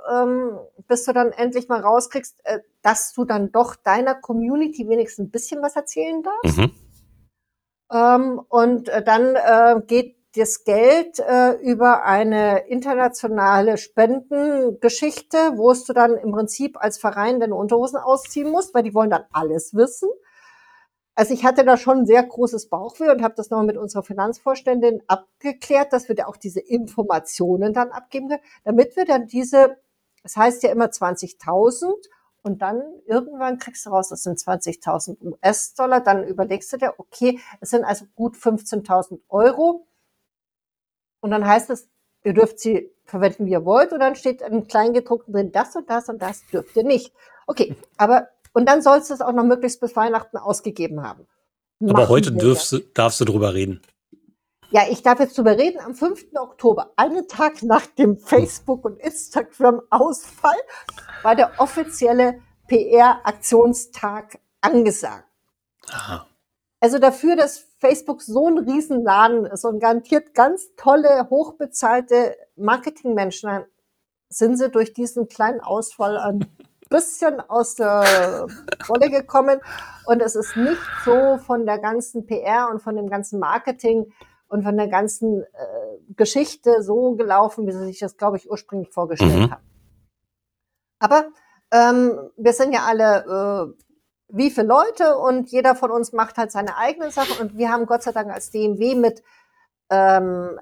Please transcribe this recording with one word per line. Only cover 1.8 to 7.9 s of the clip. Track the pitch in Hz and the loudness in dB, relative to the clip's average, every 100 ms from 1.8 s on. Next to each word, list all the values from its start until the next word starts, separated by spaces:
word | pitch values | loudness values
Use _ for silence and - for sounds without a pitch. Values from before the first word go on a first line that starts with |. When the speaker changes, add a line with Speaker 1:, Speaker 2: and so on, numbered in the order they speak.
Speaker 1:
rauskriegst, | 202 240 240 269 262 - - | 2 2 0 -8 -10 -12 -8
äh, | 214 - _ | -8 -10 _
dass | 208 220 - | 0 0 -4
du | - 240 | -6 -4
dann | 208 98 | -2 0
doch | 226 247 - | 0 0 -2
deiner | 202 214 262 262 | -2 0 0 -4
Community | - 226 233 285 311 285 214 | -6 -4 -2 -2 -2 -6 -2
wenigstens | 226 220 - 190 | -2 -2 -6 -8
ein | |
bisschen | 233 - 294 | -8 -8 -6
was | 285 294 | -6 -6
erzählen | 302 311 320 320 | -8 -6 -6 -6
darfst. | 349 427 196 76 | -6 -4 -4 -4
Speaker 2:
Mhm. | 139 - _ _ _ _ _ _ _ _ _ _ _ | -10 -14 _ _ _ _ _ _ _ _ _ _ _